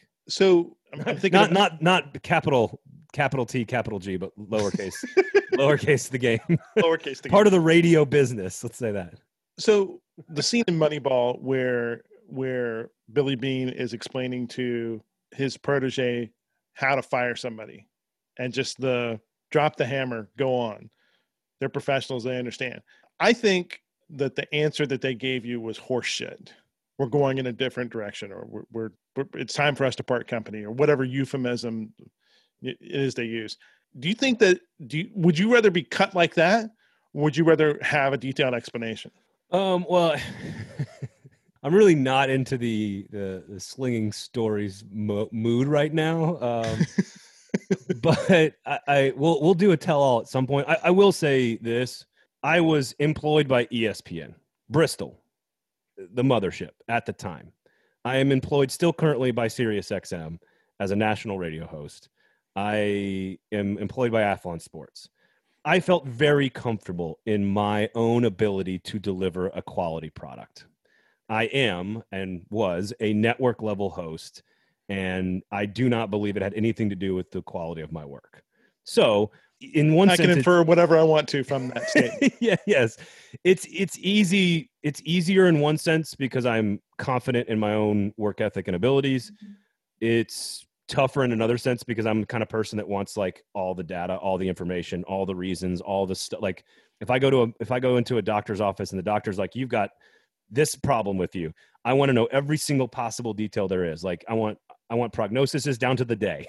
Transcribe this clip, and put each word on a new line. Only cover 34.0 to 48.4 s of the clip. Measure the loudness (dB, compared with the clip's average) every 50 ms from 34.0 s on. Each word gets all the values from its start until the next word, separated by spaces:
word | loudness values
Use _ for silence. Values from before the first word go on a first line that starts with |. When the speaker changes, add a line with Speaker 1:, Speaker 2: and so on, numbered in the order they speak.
| -6 -6
Speaker 1:
you | -4
think | 0 0 0 4 6
that, | 6 6 6 4 _ _ _ -20 -14
do | -8 -6 -6
you, | -6 -6 -4
would | 2 4 4 4 4
you | 4 6 6
rather | 6 6 6
be | 4 4 -2
cut | -2 0 0 0 2 4
like | 2 2 2 4
that? | 4 4 4 4 2 0 -2 _ _ _ _ _ _ _ _ -6
Or | 0 0
would | 0 2
you | 4 4
rather | 6 6 6 4 2 2 0 -4
have | -2 0 0 0 0 0
a | -2
detailed | -4 -6 -2 -2 0 0 0
explanation? | -4 -6 -8 -10 -8 -8 -6 -8 -10 -12 -18 _ _ _ _ _ _ _ -2
Speaker 2:
Um, | -2 0 0 2 0 0 0 2
well, | 2 2 4 2 0 -2 -4 -8 -10 -12 -10 -12 -10 -10 -12 -14 -10 -10 -10 -10 -10
<laughs> | -16 -16 -18 _ _ _ -20 _ _ _ _ _ _ -4
I'm | 2 6
really | 6 8 8 8
not | 6 4 2 2 2 2 2
into | 2 0 0 -2 -4 -4
the, | -2 -2 0 0 -2 -2 -4 -6 -10 -10
the, | -10 -8 -8 -6 -8 -10 -12 -14
the | -16 -14
slinging | -14 -16 -10 -6 -4 -2 -2 -2 -2 -4 -6
stories | -8 -14 -8 -4 -2 -2 0 0 -2 -4 -6 -8 -12 -18 -14
mo-, | -10 -6 -4 -2 -2 -2 -4 -4 -4
mood | -4 0 0 2 2 2
right | 2 2 2 0 2 0
now. | 0 0 0 0 0 0 0 -2 -2
Um, | -2 -2 -2 -2 -2 -2 0 0 -2 -2 0 -4 -4 -4 -4 -20 -20 -20 _
Speaker 1:
<laughs> | _ _ _ -6 -6 -2 -2 -4 -4 -2 -6 -6 0 2
Speaker 2:
but | 2 2 2 4 4
I, | 6 6